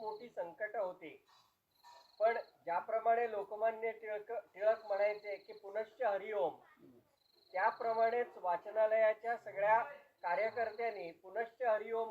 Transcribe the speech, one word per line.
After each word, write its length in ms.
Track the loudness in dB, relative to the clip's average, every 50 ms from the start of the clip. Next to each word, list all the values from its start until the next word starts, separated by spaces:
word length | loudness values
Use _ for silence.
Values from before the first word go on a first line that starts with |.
मोठी 280 | -8 -8 -8 -8 -10 -10
संकटं 500 | -6 -6 -6 -6 -6 -8 -8 -6 -2 -2
होती. 460 | -2 -4 -4 -8 -14 -16 -16 -16 _ _ -20 _ _ _ _ _ _ _ _ _ -20 -20 -20 -20 -20 _ _ 0
पण 180 | 2 2 2 0 -4 -10 _ _ -6
ज्याप्रमाणे 680 | -2 -2 -2 -2 -2 -2 0 4 4 4 4 2 0
लोकमान्य 600 | -2 -4 -6 -6 -4 0 0 0 0 -2 -4 -6
टिळक, 400 | -6 -6 -8 -8 -8 -8 -6 -8 -10 -10 -10 _ -6
टिळक 300 | 0 2 2 2 2 0 -4
म्हणायचे 480 | 0 2 2 2 0 -2 -6 -8 -8
की 160 | -8 -10 -16
"पुनश्च 500 | -18 -16 -12 -8 -6 -6 -6 -6 -4 -2
हरिओम", 540 | 0 0 0 0 -2 -2 0 0 0 0 -2 -4 -18 -20 -20 _ -20 -20 -20 -20 _ _ _ _ _ _ _ _ _ _ 0
त्याप्रमाणेच 840 | 2 2 2 2 0 -2 -2 2 2 2 4 4 2 0 -2 -4 -4
वाचनालयाच्या 920 | 0 0 0 0 -2 -2 2 4 4 6 6 6 6 6 4 2 -2 -4 -4
सगळ्या 420 | -4 -6 -8 -4 0 4 6 6 4 4 0 -8 -16 -20 _ _ _
कार्यकर्त्यांनी 880 | -4 -2 0 2 0 0 0 0 -2 -2 -2 -2 -4 -4 -4 -4 -8 -10 -12 _
"पुनश्च 400 | -14 -8 -4 -4 -4 -4 -4 -2
हरिओम" 460 | 2 2 2 2 0 -2 -2 -2 -2 -2